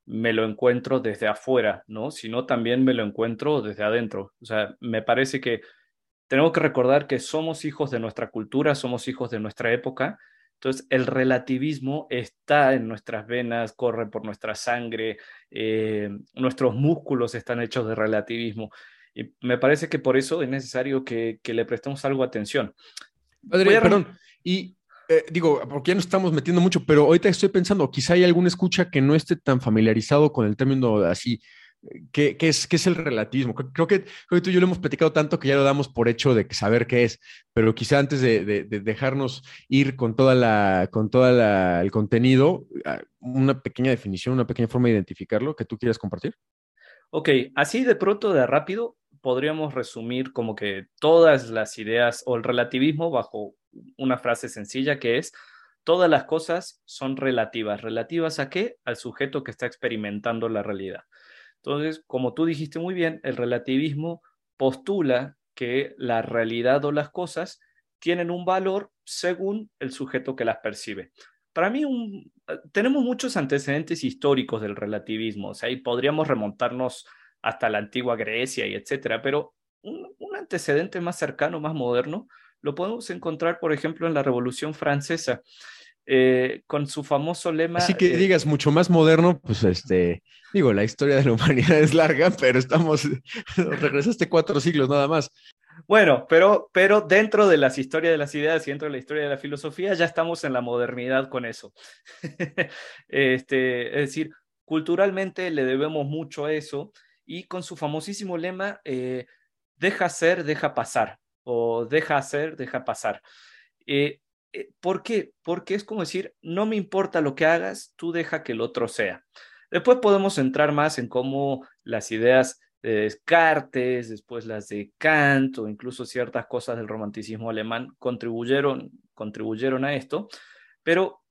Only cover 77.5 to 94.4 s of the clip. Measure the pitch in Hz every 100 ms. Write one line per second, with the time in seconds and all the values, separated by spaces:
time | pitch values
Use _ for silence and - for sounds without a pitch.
77.5 | - 113 107 104 123 123 113 107 117 131
78.5 | 123 104 101 - 135 120 113 139 147 147
79.5 | _ _ _ - 320 381 - 403 403 359
80.5 | 175 - 147 185 185 175 175 147 - 147
81.5 | 170 151 156 123 120 127 185 - _ _
82.5 | _ 147 143 185 233 226 175 165 156 170
83.5 | 170 165 147 165 160 165 151 139 120 123
84.5 | 127 151 151 151 143 143 165 - 120 _
85.5 | - - - - _ - 131 127 127 127
86.5 | - - 147 143 151 139 143 156 175 175
87.5 | 160 165 170 180 180 180 170 190 175 151
88.5 | 147 151 151 180 170 156 160 175 165 -
89.5 | 104 101 90 - 92 87 87 _ _ -
90.5 | 202 139 101 110 - 143 135 135 113 160
91.5 | 131 147 156 151 160 156 139 180 - 131
92.5 | 127 127 156 165 147 147 131 - 233 -
93.5 | - 175 143 151 139 175 226 170 165